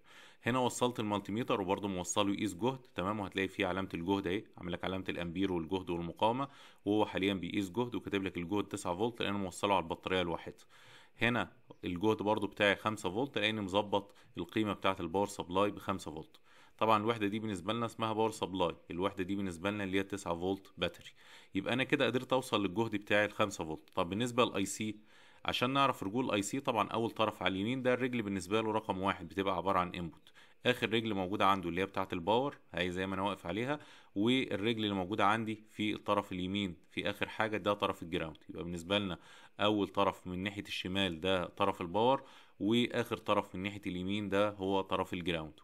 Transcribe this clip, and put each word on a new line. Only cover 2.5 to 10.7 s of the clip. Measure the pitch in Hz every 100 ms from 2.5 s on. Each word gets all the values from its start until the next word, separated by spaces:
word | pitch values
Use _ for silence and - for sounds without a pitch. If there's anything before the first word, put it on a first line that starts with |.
جهد، | 87 113 135 -
تمام؟ | - 95 107
وهتلاقي | 92 95 95
فيه | - 95
علامة | 90 95
الجهد | 87 85 98 95
اهي، | 98 - -
عامل | 90
لك | 87
علامة | 90 95 95
الامبير | 87 87 82 95
والجهد | 87 78 95 90
والمقاومة، | 85 85 80 107 123 139 - - -
وهو | - 104 101
حاليًا | 92 92
بيقيس | 98 - 98 95
جهد | 92 123
وكاتب | 113 - 98
لك | 95 87
الجهد | 85 101
تسعة | 98 101 95 87
فولت | 117 -
لان | 98
موصله | 101 95 - 104
على | 98
البطارية | 80 85 - 92
الواحدة. | 87 80 - - -